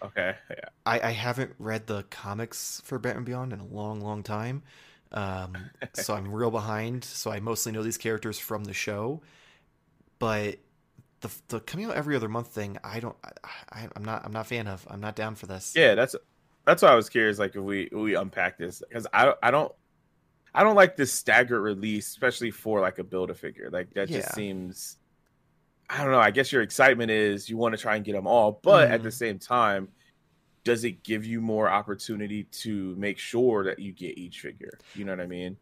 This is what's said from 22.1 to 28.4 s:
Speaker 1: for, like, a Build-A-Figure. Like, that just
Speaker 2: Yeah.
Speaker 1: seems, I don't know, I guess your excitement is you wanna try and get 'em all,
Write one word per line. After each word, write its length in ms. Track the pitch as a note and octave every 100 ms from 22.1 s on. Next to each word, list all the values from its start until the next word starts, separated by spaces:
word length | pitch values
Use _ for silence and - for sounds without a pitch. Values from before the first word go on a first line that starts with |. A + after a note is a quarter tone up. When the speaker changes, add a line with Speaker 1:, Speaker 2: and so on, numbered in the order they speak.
| - B2+ A#2+ A#2+
Speaker 1:
for, 300 | G2 A2 G#2+
like, 180 | F#2 F#2
a 60 |
Build-A-Figure. 680 | F2+ F#2 F2+ F2 D#2+ - G#1
Like, 220 | F2+ F2+
that 140 | G2 G2
just 200 | D#3 -
Speaker 2:
Yeah. 60 |
Speaker 1:
seems, 640 | - G2+ F#2+ F#2 F2+ - - _ _ _ _ _ _ _ _ -
I 140 | -
don't 100 | C#3+
know, 60 | C3
I 100 | G#2+
guess 200 | G#2+ C3
your 120 | C3+
excitement 480 | G#2+ - C3+ A#2+ A2+
is 380 | A2 G#2+ G2+ -
you 80 | A2
wanna 200 | A#2 A2
try 200 | A#2 G#2+
and 80 |
get 100 | G#2
'em 120 | G2+ F#2+
all, 340 | A#2+